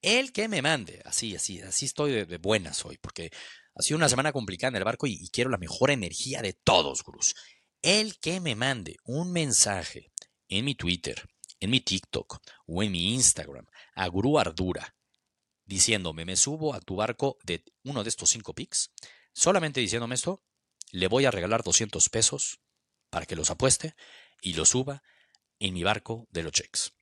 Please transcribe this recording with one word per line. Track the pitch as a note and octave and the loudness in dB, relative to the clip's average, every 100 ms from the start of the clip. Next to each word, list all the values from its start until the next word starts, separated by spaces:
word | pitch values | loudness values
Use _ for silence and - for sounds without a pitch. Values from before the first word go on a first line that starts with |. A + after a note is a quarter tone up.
El | - A#3 C4+ | 4 2 2
que | - A3 | -2 0
me | G3 | 2
mande. | C3+ D#3 G#2 - - | 2 0 -2 -14 -6
Así, | - A2+ F2+ | -4 -4 -4
así, | - F#2 | -6 -6
así | F#2+ - C#3 | -4 -4 -4
estoy | - D3 | 0 0
de, | B2 F2 | 0 -2
de | E2+ | -4
buenas | E2+ G#2+ E2 C#2 - | 2 2 2 -6 -8
hoy, | - | -12
porque | - - E2 - - - _ - | -14 -10 -12 -12 -18 -20 _ -4
ha | |
sido | - D3+ | -2 2
una | D#3+ | 4
semana | B2 D3 | 4 2
complicada | C#3 G#2 F#2 C3 | 0 -6 -2 -2
en | A#2 | 0
el | |
barco | F#2+ A#2+ D3 | -2 0 -2
y, | |
y | G2 F#2 | -2 -6
quiero | - B2 | -2 0
la | A#2 | 0
mejor | F2 - C3 | -4 2 2
energía | C#3 F2+ E2 C3 C3+ | 4 -2 -6 -6 -4
de | G#2+ | -6
todos, | F2+ - F#2+ D2 C2+ | 0 4 6 4 -2
gurús. | - - - - - _ _ _ | -8 -2 -2 -2 -12 _ _ _
El | D#3+ G3+ G#3+ - | 2 2 2 -4
que | - F3+ | -4 -2
me | E3+ G#2+ | -2 0
mande | B2+ C3 E2+ - | 0 -2 -6 -12
un | - C3 F3+ | -6 -4 -2
mensaje | F3 D3+ G#2 - G2 E2 - - - - _ _ | 0 2 4 4 2 -4 -10 -14 -16 -16 _ _
en | F#2+ C3+ | -2 -2
mi | |
Twitter, | C#3 E2+ F2+ - - - _ - - | -2 0 0 -2 -8 -12 _ -20 -8
en | F#2+ | 0
mi | B2+ | 0
TikTok | - F#2+ - - - - - - - | 2 -4 -2 -6 -6 -14 -18 -20 -8
o | E2+ | -2
en | G#2 | 0
mi | F2+ F2 | 0 0
Instagram | B2 B2 - D2 C#2 G#1+ - - | 4 4 4 -4 -12 -18 -20 -16
a | - F#2 | -4 -2
Gurú | F2+ A2+ D3 | 2 2 4
Ardura, | F2+ E2 F#2 F2 - _ _ _ _ _ _ _ _ | 2 0 -2 -2 -8 _ _ _ _ _ _ _ _
diciéndome, | F#2+ F2 G#2+ F2 D#2 E2+ | 0 4 4 0 -6 -4
"Me | F#2 | 0
subo | - D#3 D#3 | 0 0 -4
a | A#2+ | -6
tu | - F#2+ | -6 -2
barco | A2 A#2 C#3 - | 0 0 -2 -2
de | - E2+ - _ | -6 -8 -8 _
uno | C3 C#3 | -8 -4
de | G#2+ | -4
estos | - - | 0 0
cinco | A2+ - - | 0 -4 -12
picks", | F#2 - - - - - _ - | -6 -4 -4 -8 -20 -20 _ 0
solamente | - F#3+ D#3+ C3+ | 4 4 2 0
diciéndome | A2 A2+ A#2 B2+ | 0 0 -2 -4
esto, | - F#3+ _ _ _ _ - | -4 -6 _ _ _ _ -12
le | F2+ F#2 | -2 2
voy | A#2 C#3 | 6 4
a | |
regalar | G2+ F2 A2+ | 2 0 0
doscientos | A2+ D#2+ A2 - - | 2 2 2 0 2
pesos | A2+ A2+ - - - _ _ _ _ _ | 4 0 0 -6 -8 _ _ _ _ _
para | F2 D2 | -6 -4
que | F2 | -4
los | D2+ | -2
apueste | - C3 - D#3 - - - - _ | 2 2 2 -2 -12 -20 -20 -20 _
y | F#3+ | -4
los | E3 D#3 | 2 4
suba | B2+ C3 C#3 _ _ _ _ _ _ | 4 -2 -8 _ _ _ _ _ _
en | G2 | -4
mi | F#2 | 0
barco | F2+ G#2 - A2+ A2+ | 0 0 -2 -10 -8
de | E2+ | -6
los | D#2+ | -2
checks. | - - - - _ | -2 -2 -6 -6 _